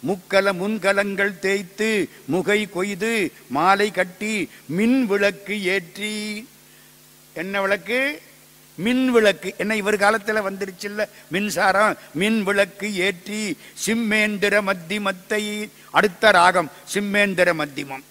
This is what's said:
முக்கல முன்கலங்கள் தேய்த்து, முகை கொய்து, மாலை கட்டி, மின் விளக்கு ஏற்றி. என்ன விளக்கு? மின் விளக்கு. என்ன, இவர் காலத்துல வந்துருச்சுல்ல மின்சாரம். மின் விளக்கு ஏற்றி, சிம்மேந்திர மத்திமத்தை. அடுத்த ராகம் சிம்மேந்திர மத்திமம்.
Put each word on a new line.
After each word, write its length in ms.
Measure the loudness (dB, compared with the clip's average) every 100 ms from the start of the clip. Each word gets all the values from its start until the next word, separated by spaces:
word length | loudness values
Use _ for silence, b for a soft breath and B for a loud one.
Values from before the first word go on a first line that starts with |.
| -4
முக்கல 460 | -6 0 2 2
முன்கலங்கள் 840 | 0 -2 0 0 0 0 -2 -2 -2
தேய்த்து, 720 | -2 -2 -4 -4 -2 0 -2 B
முகை 440 | -4 -2 2 0 0
கொய்து, 640 | -4 -4 -4 -2 -2 -2 -6 -6
மாலை 420 | 0 4 4 2
கட்டி, 600 | 0 -4 -4 -6 -4 -6 B -6
மின் 400 | 0 2 2 2
விளக்கு 580 | 2 0 -2 -8 -4
ஏற்றி. 840 | -2 -2 -4 -10 -8 -6 -8 -10 -12 -20 B B B B -20 -20 -18
என்ன 260 | -10 -6 -2
விளக்கு? 640 | 0 -2 0 -2 -2 -4 -16 -20 -20 -20 -20
மின் 360 | -4 0 2 4
விளக்கு. 440 | 4 4 2 -6 -6
என்ன, 180 | -2 -2
இவர் 200 | 0 2
காலத்துல 540 | 4 2 0 -2 -2
வந்துருச்சுல்ல 580 | -6 -10 -8 -10 -6 -6 B B
மின்சாரம். 680 | -4 -2 2 2 4 2 0 B
மின் 280 | -2 0 0
விளக்கு 520 | 0 2 0 -2 -8
ஏற்றி, 640 | -2 -2 -4 -8 -6 -6 -8 B -8 -2
சிம்மேந்திர 760 | 0 2 2 0 0 0 2
மத்திமத்தை. 1080 | 0 -4 -4 -4 -4 -6 -4 -4 -4 -6 -10 B B
அடுத்த 400 | 2 2 4 4
ராகம் 400 | 8 6 4 -2 B -6
சிம்மேந்திர 600 | -4 -2 0 2 2 2
மத்திமம். 500 | 2 -4 -8 -10 -12 -14